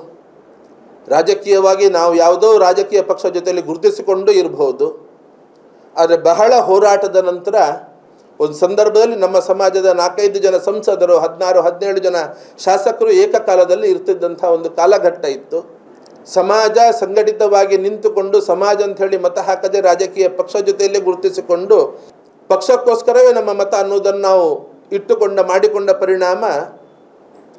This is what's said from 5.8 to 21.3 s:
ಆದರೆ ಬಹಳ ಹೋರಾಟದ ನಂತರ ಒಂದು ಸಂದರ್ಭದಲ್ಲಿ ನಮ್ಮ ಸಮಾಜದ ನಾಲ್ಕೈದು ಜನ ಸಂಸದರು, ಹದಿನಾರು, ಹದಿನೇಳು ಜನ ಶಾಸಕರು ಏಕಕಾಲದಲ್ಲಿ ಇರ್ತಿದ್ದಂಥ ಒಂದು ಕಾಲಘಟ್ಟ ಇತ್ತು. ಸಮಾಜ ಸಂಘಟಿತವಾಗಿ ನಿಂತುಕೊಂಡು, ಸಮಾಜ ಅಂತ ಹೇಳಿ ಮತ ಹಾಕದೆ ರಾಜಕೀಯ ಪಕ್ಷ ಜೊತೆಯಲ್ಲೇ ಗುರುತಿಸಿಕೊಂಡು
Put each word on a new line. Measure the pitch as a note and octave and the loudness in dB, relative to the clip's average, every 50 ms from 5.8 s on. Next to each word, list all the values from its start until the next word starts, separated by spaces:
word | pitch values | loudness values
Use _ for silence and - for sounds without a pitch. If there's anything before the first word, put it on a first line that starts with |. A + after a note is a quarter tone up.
| _ _ _ D#3+ | _ _ _ -2
ಆದರೆ | E3 E3 E3+ D#3+ D3+ E3 | 2 2 2 2 2 2
ಬಹಳ | E3+ G3+ G#3+ A#3+ B3+ A#3+ - | 2 4 2 4 4 2 2
ಹೋರಾಟದ | F#3+ F#3+ G3+ G#3 G3+ G3+ G3 G3+ F#3 E3+ F#3 F3+ F3 | 2 2 4 4 4 2 2 0 0 0 0 0 0
ನಂತರ | F3+ F3 - G3+ G#3 G#3 E3 C#3+ C#3+ - - - - _ _ _ _ _ _ _ _ - | -4 -4 -6 -2 0 0 0 0 -2 -6 -12 -20 -20 _ _ _ _ _ _ _ _ -4
ಒಂದು | D3+ D3+ D3 - | -4 -4 -2 -2
ಸಂದರ್ಭದಲ್ಲಿ | F3+ F3+ G3+ G#3 G#3+ G#3+ G#3+ G#3+ A3+ A#3 A3+ G3+ F#3 | -2 0 0 0 0 2 2 2 2 2 0 -2 -2
ನಮ್ಮ | F#3 F#3+ F3+ F3 G3 | 0 0 -2 0 0
ಸಮಾಜದ | F#3+ G3 G3 F#3+ F#3 F#3+ F#3 F#3+ F3 F3 | -2 0 0 0 0 0 0 0 0 0
ನಾಲ್ಕೈದು | F3 F3+ - G#3 G#3 G3 G3 G3 F3+ | -2 -2 -2 -2 -2 -2 0 0 0
ಜನ | F#3+ F#3 E3+ - G3+ | 0 0 0 -2 -4
ಸಂಸದರು, | G#3 G#3+ G#3+ G#3+ G3 F#3+ F3+ F3 F3 D#3+ D#3+ | -6 -4 -2 -2 0 0 2 2 2 2 0
ಹದಿನಾರು, | E3 E3 E3+ F#3+ F3+ F3+ F3 E3 | -2 -4 -4 -2 0 2 2 2
ಹದಿನೇಳು | F3 F3 F3 G3+ G3+ G3 F#3+ F#3 | 0 -2 -2 -4 -4 -4 -2 -2
ಜನ | F3+ F3 E3+ D#3 D3+ - - - - - - - | -2 -2 -2 -6 -6 -12 -18 -20 -20 -20 -6 -2
ಶಾಸಕರು | F#3+ F#3+ G3 - A#3+ A3+ - A3+ A3+ F#3+ F#3 | 0 0 0 0 -2 -2 0 0 2 4 4
ಏಕಕಾಲದಲ್ಲಿ | G#3 G3+ - A3 A3 G#3 F#3 F3+ F3+ E3+ F3+ G#3 A3 G3 F#3 | 2 2 0 -2 0 0 2 2 2 2 0 0 0 -2 -2
ಇರ್ತಿದ್ದಂಥ | F3 F#3 G3+ F#3 E3+ E3+ E3+ E3+ E3+ F#3 F3 E3+ | -2 -2 -4 -4 -4 -4 -6 -6 -4 -2 -2 -2
ಒಂದು | E3 E3 E3 - - | -2 -4 -6 -4 0
ಕಾಲಘಟ್ಟ | E3+ F#3 G3+ F#3 - F3 E3+ - D#3+ C#3+ C3+ | 2 2 2 2 0 -2 -2 -2 -6 -8 -8
ಇತ್ತು. | - - - D3+ E3+ - - - - _ - - - - - - - - - - | -8 -10 -10 -10 -10 -10 -12 -18 -20 _ -20 -20 -20 -20 -20 -20 -20 -20 -4 -2
ಸಮಾಜ | F#3 F3 F#3+ G#3 A3 A3 G#3 G#3+ G3+ A#3 A#3 A3+ - | 0 0 2 2 2 2 2 2 4 4 4 2 0
ಸಂಘಟಿತವಾಗಿ | G3 F#3 G3+ G#3+ G#3+ G#3+ G#3+ - G#3+ G3+ G3+ G3 G3 G3 G3 F#3 F#3+ | -4 -2 0 0 0 0 0 0 0 2 2 2 2 2 0 -2 -2
ನಿಂತುಕೊಂಡು, | G3+ G#3+ G#3+ G#3+ G#3+ G#3+ G3+ F#3+ G3 G#3 G3+ G3 - | -4 -6 -2 -4 -2 -2 -2 -2 0 0 0 0 0
ಸಮಾಜ | E3+ F3+ G3+ G#3 G#3 G3+ G#3 | -2 0 0 0 0 0 -2
ಅಂತ | G3+ F#3+ G3 G3 | -4 -4 -4 -2
ಹೇಳಿ | F#3+ F#3+ F#3 F3+ | -2 -2 -2 -2
ಮತ | F3+ F3 G3 F3+ | -2 -4 -4 -4
ಹಾಕದೆ | G3 F#3+ F#3+ G3 F#3+ G3+ G3 F#3+ F3+ | -4 -4 -4 -2 -2 -2 2 2 2
ರಾಜಕೀಯ | F3 F3+ F#3+ F#3 F#3+ F#3+ F#3 F3+ F#3 F3+ | 2 2 0 -4 -2 -2 -2 0 -2 -4
ಪಕ್ಷ | F3+ - - G#3 G3 G3 | -6 -4 -4 -2 -2 -2
ಜೊತೆಯಲ್ಲೇ | G3 G3 G3 G3 G3 G3 F#3 F#3 | -2 0 -2 -2 -2 -2 -2 -2
ಗುರುತಿಸಿಕೊಂಡು | F3+ F3+ G3 F#3 | -2 -2 -4 -4